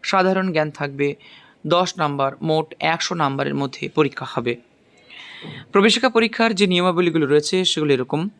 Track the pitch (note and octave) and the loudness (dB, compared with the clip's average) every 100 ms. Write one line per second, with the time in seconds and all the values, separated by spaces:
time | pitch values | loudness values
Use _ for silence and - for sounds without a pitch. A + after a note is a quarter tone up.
0 | - F#3+ F#3 F#3+ F#3+ D#3 D3+ - C#3+ C#3 | 0 2 2 2 0 0 -2 -4 -8 -2
1 | C#3+ - - - - _ D3+ F3 F3+ - | -2 -4 -18 -20 -20 _ -2 0 0 -2
2 | D3+ C#3+ C3+ C3+ D#3+ D#3 D#3 - D#3+ E3 | -4 0 -2 -2 -2 -2 -2 -4 -2 -2
3 | - E3+ C#3+ C3+ C#3+ C#3 C#3 - - - | -4 -2 -2 0 -2 -2 -4 -6 -4 0
4 | C#3+ - C3+ - A#2+ A#2+ _ _ _ _ | 0 -2 -8 -6 -4 -6 _ _ _ _
5 | _ - - - - - - G3+ G#3+ A#3+ | _ -20 -20 -18 -16 -16 0 4 4 4
6 | B3+ A#3 G#3 - A3+ F#3+ G3+ F3+ F3+ E3+ | 2 2 0 0 0 2 2 4 2 2
7 | F3 D#3+ C#3 D3 D3 F#3 F3+ - D3+ C3 | 2 2 4 2 2 0 0 0 2 0
8 | B2 D3 F#3+ | 0 -2 -4